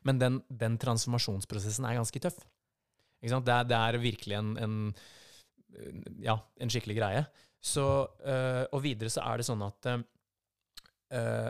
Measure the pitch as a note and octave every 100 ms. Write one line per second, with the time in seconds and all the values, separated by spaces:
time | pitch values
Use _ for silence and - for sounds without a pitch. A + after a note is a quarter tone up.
0 | C3+ C3 B2+ C3 - A#2+ A2+ A2+ B2+ A#2
1 | A#2+ A#2+ A2+ F#2+ - G#2+ G2+ G#2+ B2 A#2
2 | A2+ - F3+ - - _ _ _ _ _
3 | _ _ A#2 B2+ B2 A#2+ A#2+ A#2 A2+ A#2+
4 | A#2+ - - G#2 G#2+ A2 A2+ G#2+ G#2+ G#2
5 | - - - - _ _ _ - - -
6 | - - A2+ A2 - _ A#2+ A#2 G#2+ G#2
7 | G#2 G#2+ D3 - _ _ - D3 C#3 C#3
8 | C3 - - C3 C3 B2+ C3 C#3 C#3+ A2
9 | A2+ - - A#2 A#2+ A2 G2+ - B2+ B2
10 | A#2+ _ _ _ _ _ _ - - _
11 | _ B2 A2+ A2+ A2+